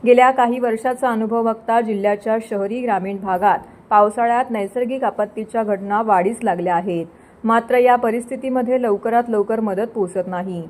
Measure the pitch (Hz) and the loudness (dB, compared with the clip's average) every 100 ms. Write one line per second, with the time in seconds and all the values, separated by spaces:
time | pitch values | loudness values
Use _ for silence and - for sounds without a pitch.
0 | 240 247 254 262 240 247 240 220 254 247 | 6 6 6 4 0 0 -2 -2 -4 -2
1 | 254 220 220 233 226 220 - 226 220 208 | -2 -2 -2 0 -2 -4 0 0 0 -2
2 | 202 208 220 226 226 208 196 233 247 196 | 0 -2 -2 -4 -2 -4 -4 -4 -2 -2
3 | 190 196 196 185 202 165 - - - 214 | -4 -6 -4 0 2 2 -4 -20 2 4
4 | 208 214 233 240 254 226 196 247 240 262 | 4 2 0 0 0 -4 -4 -4 -4 -2
5 | 262 - 208 220 220 226 214 202 196 208 | -4 -2 -4 -4 -6 -4 -2 -2 -2 -2
6 | 220 190 185 233 220 175 175 175 185 170 | 2 2 2 -2 -2 -2 0 -2 -2 -6
7 | 165 - - - 220 226 233 254 247 240 | -6 -14 -20 -6 0 0 2 4 4 4
8 | 240 233 240 262 262 254 240 254 240 202 | 2 -2 -6 -8 -4 -2 0 0 0 0
9 | 240 233 240 214 202 226 220 190 233 233 | 0 0 0 -2 0 -2 -2 -2 -4 -4
10 | 185 190 180 180 190 175 160 | -4 -4 -6 -6 -6 -8 -10